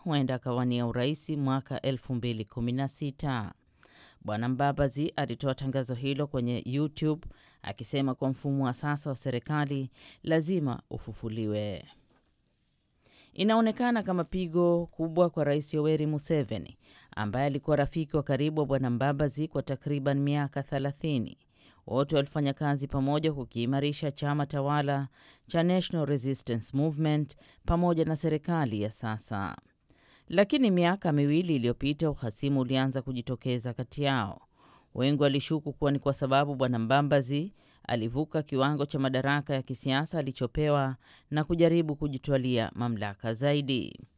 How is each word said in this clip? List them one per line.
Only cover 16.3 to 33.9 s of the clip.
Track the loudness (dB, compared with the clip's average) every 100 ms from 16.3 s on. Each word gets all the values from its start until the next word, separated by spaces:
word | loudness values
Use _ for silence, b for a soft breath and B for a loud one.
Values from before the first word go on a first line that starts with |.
| 0 0 -4 -8 -18 B B B -6
ambaye | -4 0 0
alikuwa | 0 2 2
rafiki | 2 -2 -2 -2
wa |
karibu | 0 0 2 0
wa | 0
Bwana | 2 2
Mbabazi | 2 2 2 0 -2 -4
kwa | -4
takriban | -4 -4 -2 -2 0 2
miaka | 2 2 0 -4
thelathini. | -4 -2 -2 -4 -2 -2 -2 -8 _ b b b b
Wote | 0 2 2
walifanya | 2 0 0
kazi | 0 0 0 0
pamoja | 0 2 2 0
kukiimarisha | -2 -4 -2 0 2 0 0 -4
chama | -2 -2 0 -2
tawala | -2 0 0 2 0 -2 b b b b
cha | 2
National | 4 2 0 -2 0
Resistance | 0 -2 -4 -2 -4 -2 0
Movement | 0 2 2 2 -2 -8 b b 0
pamoja | 2 4 4
na | 2 0
serikali | 0 -2 0 0 0 0
ya | -4
sasa. | -4 -6 -6 -6 -6 -6 -8 -18 _ _ b b b b
Lakini | 4 4 4 4
miaka | 4 4 2 2
miwili | 4 4 2 2 2
iliyopita, | 0 0 -2 0 -2
uhasimu | -2 -6 -4 0 0
ulianza | 2 0 0 -2
kujitokeza | -4 -6 -6 -6 -4 -4 -4
kati | -8 -8